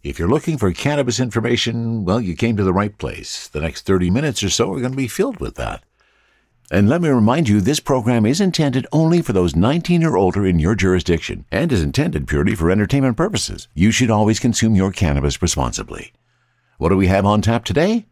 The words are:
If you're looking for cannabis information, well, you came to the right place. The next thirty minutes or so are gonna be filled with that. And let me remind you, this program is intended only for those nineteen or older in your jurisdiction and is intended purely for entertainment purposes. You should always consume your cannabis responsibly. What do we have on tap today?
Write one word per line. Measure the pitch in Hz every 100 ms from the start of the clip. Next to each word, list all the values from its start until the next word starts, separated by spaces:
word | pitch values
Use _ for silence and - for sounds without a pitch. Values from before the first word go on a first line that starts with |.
If | 71 69
you're | 85
looking | 143 - 147
for | 98
cannabis | 87 143 147 127 113
information, | 127 117 117 120 - 117 117 113 90
well, | 110
you | 98 80
came | 117 107
to |
the | 95
right | 92 104 104
place. | 80 - - - -
The | 76
next | 80 - -
thirty | 95 90
minutes | 107 151 -
or | 98
so | - 113 131
are |
gonna | 123 131
be | 127
filled | - 240 214
with | - -
that. | 60 - _ _ _ _ _ _ _ _ _
And | 90 104
let | 165
me | 165
remind | 127 107 139 135
you, | 104
this | 95 143
program | - 131 117 117
is | 107 160
intended | 196 165 147 127 -
only | 151 160 175
for | 160
those | 98 87 80
nineteen | 107 165 165 175
or | 165 95
older | 95 95 95
in | 85
your | 80 107
jurisdiction | 95 92 - 82 - - -
and | 101 165
is | 113
intended | 73 69 160 80 65
purely | 71 -
for | - 82
entertainment | 98 101 143 135 113
purposes. | 185 170 - 90 -
You | - 208
should | 214 127
always | 107 107 110
consume | 123 - 113 104
your | 95
cannabis | - 82 71 71 69
responsibly. | 87 - 60 - - 50 - _ _ _ _ _ _ _
What | 80
do | 95
we | 95
have | 98 101
on | 104
tap | 95 117 -
today? | 143 180 226 -